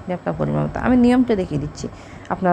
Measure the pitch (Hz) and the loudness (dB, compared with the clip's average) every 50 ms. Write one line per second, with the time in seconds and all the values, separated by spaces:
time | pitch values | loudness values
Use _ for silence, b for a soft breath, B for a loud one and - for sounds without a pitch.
0 | - - 180 175 - 175 165 156 151 147 147 151 147 147 - - - 233 254 247 | -8 -6 -6 -4 -4 -4 -4 -2 -2 -2 0 0 -2 -2 -4 -2 0 2 4 6
1 | 240 240 247 254 247 247 220 190 180 156 151 143 147 151 - - - - B B | 6 6 6 4 4 2 2 0 0 -2 -4 -4 -4 -4 -8 -8 -10 -10 B B
2 | B B B B B B 185 180 190 180 | B B B B B B -6 -2 2 2